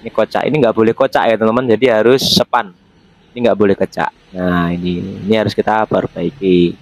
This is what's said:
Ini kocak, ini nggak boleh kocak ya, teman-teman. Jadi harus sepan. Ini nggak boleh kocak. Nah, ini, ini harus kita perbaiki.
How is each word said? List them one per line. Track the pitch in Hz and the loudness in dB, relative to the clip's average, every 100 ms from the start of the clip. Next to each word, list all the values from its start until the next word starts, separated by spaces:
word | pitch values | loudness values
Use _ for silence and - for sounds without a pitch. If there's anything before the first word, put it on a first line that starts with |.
Ini | 113 | -6
kocak, | - 107 - | -4 -2 -2
ini | - 151 | -2 0
nggak | 117 110 | 0 2
boleh | 110 | 0
kocak | 113 135 143 107 | 2 0 0 0
ya, | 110 | 0
teman-teman. | 110 117 131 | 0 0 0
Jadi | 107 127 | 2 2
harus | 110 113 131 - | 2 4 2 2
sepan. | - - 120 104 87 _ _ _ _ _ | 0 0 -2 -4 _ _ _ _ _ _
Ini | 120 117 | -2 0
nggak | 98 | 2
boleh | 104 98 | 2 2
kocak. | 95 - 82 _ _ 92 | -2 -4 -6 _ _ -6
Nah, | 92 87 87 87 | -2 0 -2 -4
ini, | 87 87 95 98 | -4 -6 -8 -10
ini | 95 110 | -2 0
harus | 104 - | 0 -2
kita | 104 110 107 | -2 0 0
perbaiki. | 95 - - 87 - 95 90 87 - | -2 -4 -6 -8 -4 0 2 2 -2